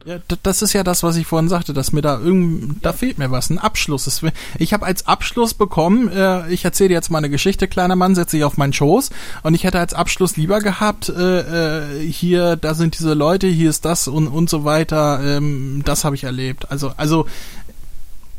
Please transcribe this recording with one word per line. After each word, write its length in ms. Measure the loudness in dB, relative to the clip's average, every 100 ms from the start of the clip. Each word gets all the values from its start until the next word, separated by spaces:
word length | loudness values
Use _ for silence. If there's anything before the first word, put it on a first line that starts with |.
Ja, 140 | -14 -10
d-, 180 | -6 -2
das 180 | 0 0
ist 140 | 0
ja 100 | 0
das, 180 | 0 0
was 140 | 0 0
ich 100 | 0
vorhin 220 | 2 2
sagte, 240 | 0 -2
dass 200 | -2 0
mir 80 | 2
da 160 | 2 0
irgend-, 560 | 2 4 2 0 -4 -4
da 100 | -4
fehlt 240 | -2 -4 -2
mir 140 | -2
was, 180 | 0 2
ein 100 | 0
Abschluss. 480 | 0 -2 -2 -2 -2
Es 160 | -2
wär-, 120 | -2 -4 -6 -4
ich 160 | 0
hab 80 | 0
als 240 | -2 -2 0
Abschluss 480 | -2 -2 0 0
bekommen, 540 | 0 0 2 4 4 2
äh, 440 | 2 2 0 -2
ich 100 | -2
erzähl 260 | 0 2 4
dir 60 |
jetzt 140 | 2 0
mal 60 | -2
eine 120 | 0
Geschichte, 360 | 0 0 0 0
kleiner 300 | 0 2 4
Mann, 180 | 4
setz 180 | 4 2
dich 120 | 2
auf 140 | 2 2
meinen 160 | 0
Schoß. 340 | 2 4 4 2 -6 -8 -4
Und 120 | 0
ich 100 | 2
hätte 140 | 2 0
als 160 | 0
Abschluss 420 | -2 -2 0 0 0
lieber 220 | 0 0
gehabt, 480 | 0 -2 -2 -2 -4
äh, 920 | -2 0 0 0 -2 0 -2 -4 -6
äh, 0 | -6
hier, 500 | -2 2 4 4 2
da 180 | 0
sind 240 | 0 0 0
diese 160 | 0
Leute, 320 | 2 4 4 2
hier 240 | 4 2
ist 160 | 2 -2
das 220 | -2 -2
und, 200 | 0 0
und 220 | 0 0
so 140 | 0 2
weiter, 540 | 0 2 2 2 2
ähm, 560 | 0 0 0 -2 -4 -2 -2
das 180 | 0
hab 80 | 0
ich 120 | -2
erlebt. 460 | -4 -4 -4 -6 -6
Also, 220 | -4 -4 -2
also, 280 | 0 2 0 -4 -8 -10 -10 -10 -8 -6 -6 -8 -10